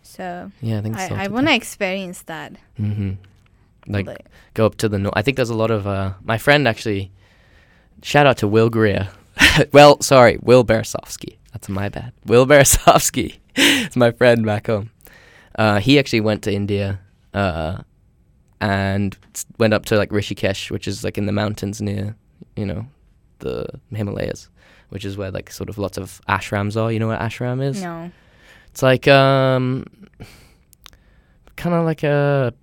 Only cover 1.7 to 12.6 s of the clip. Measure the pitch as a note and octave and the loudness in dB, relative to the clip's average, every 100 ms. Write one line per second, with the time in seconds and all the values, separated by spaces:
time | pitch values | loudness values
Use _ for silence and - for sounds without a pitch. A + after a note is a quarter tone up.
1.7 | - F#3+ F#3+ F#3 F3+ - D#3+ D3 F3+ _ | -8 -6 -6 -10 -14 -14 -14 -14 -20 _
2.7 | - G#2 G#2 G2 F#2+ - _ _ _ _ | -8 -6 -4 -6 -8 -16 _ _ _ _
3.7 | _ - G2+ F#2+ - - _ _ - G#2+ | _ -8 -8 -8 -14 -20 _ _ 0 0
4.7 | - A2+ G2+ G2+ - B2 C3 A#2 A2+ A2+ | 0 -2 -2 -2 -2 -2 -2 -4 -2 -2
5.7 | A2 G2+ G2 F#2+ F#2 - A2+ - D3 B2+ | -2 -4 -4 -6 -8 -6 -2 2 4 2
6.7 | G#2+ A#2 G2 F#2+ _ _ _ _ _ _ | -2 -4 -6 -8 _ _ _ _ _ _
7.7 | _ _ - - D3 C#3+ A#2 G#2 A2 A2+ | _ _ -18 -2 4 4 2 2 2 2
8.7 | A2+ G#2+ F#2+ G2 - _ - - D#3 C#3 | 2 0 0 -6 -10 _ 2 4 4 6
9.7 | C#3+ D3 - - C3+ A#2 - - B2+ A2 | 8 10 8 4 6 6 4 4 4 6
10.7 | A2 A2+ - - - - _ _ G#2+ - | -2 -2 -10 -12 -14 -16 _ _ -18 -8
11.7 | F#2+ G2+ - A#2 - - A#2 C3 C#3+ | -6 -6 -8 -14 -14 2 4 6 6